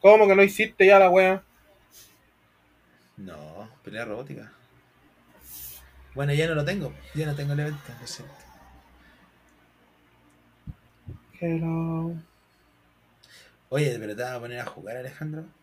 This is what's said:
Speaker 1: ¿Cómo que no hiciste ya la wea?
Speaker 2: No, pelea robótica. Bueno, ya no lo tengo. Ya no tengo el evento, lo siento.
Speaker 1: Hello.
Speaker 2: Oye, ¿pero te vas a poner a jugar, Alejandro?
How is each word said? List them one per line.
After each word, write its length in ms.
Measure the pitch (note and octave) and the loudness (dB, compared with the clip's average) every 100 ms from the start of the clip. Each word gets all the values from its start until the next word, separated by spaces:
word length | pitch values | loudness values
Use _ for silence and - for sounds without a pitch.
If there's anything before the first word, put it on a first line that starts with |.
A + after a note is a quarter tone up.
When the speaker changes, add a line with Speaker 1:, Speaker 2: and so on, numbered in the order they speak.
Speaker 1:
¿Cómo 260 | F#3+ G#3+ G3+ | 10 8 8
que 80 | G3 | 6
no 60 | |
hiciste 460 | G3 - A3 - F#3+ | 4 2 -6 4 8
ya 100 | G3 | 8
la 140 | F#3 | 8
wea? 320 | F#3 F#3 F#3+ _ _ _ _ _ - - _ _ _ _ _ _ _ _ _ _ - | 6 4 0 _ _ _ _ _ -20 -20 _ _ _ _ _ _ _ _ _ _ -20
Speaker 2:
No, 520 | F#2+ D#2 D2+ E2+ A2 _ | -20 -18 -20 -20 -20 _
pelea 220 | - G#2+ A#2 | -16 -12 -10
robótica. 460 | G#2+ C#3+ - G#2+ _ _ _ _ _ _ _ _ _ - - - - - - - C3+ | -12 -12 -16 -18 _ _ _ _ _ _ _ _ _ -20 -20 -20 -20 -20 -20 -18 -8
Bueno, 180 | C#3+ | -4
ya 140 | D3 D#3+ | -2 -2
no 80 | D#3 | -2
lo 100 | D3 | -4
tengo. 260 | G3 C#3+ - - | -6 -8 -14 -14
Ya 140 | D3 D#3 | -8 -6
no 80 | C#3+ | -6
tengo 180 | C#3+ | -6
el 60 | C#3+ | -6
evento, 240 | D3 D3+ - A#2+ | -6 -10 -18 -20
lo 60 | A#2+ | -18
siento. 260 | - - - - - - - _ _ _ _ _ _ _ _ _ _ _ _ _ _ _ _ _ _ - - _ _ - - _ - | -18 -18 -20 -20 -20 -20 -20 _ _ _ _ _ _ _ _ _ _ _ _ _ _ _ _ _ _ -20 -20 _ _ -20 -20 _ -10
Speaker 1:
Hello. 760 | E3+ E3 E3 E3 E3 D#3+ E3 E3 D#3+ _ _ _ _ _ _ _ _ _ _ - _ _ _ | -6 -4 -4 -6 -6 -6 -8 -10 -16 _ _ _ _ _ _ _ _ _ _ -20 _ _ _
Speaker 2:
Oye, 240 | C3+ D3 A#2 | -4 -2 -4
¿pero 140 | G#2+ G#2 | -10 -10
te 60 | |
vas 120 | B2 | -10
a 60 | B2 | -10
poner 180 | A#2+ A#2+ | -12 -12
a 60 | A#2+ | -14
jugar, 320 | - G2 B2 | -14 -14 -14
Alejandro? 460 | B2+ C#3 D#3 D#3 D#3+ _ | -14 -14 -12 -12 -16 _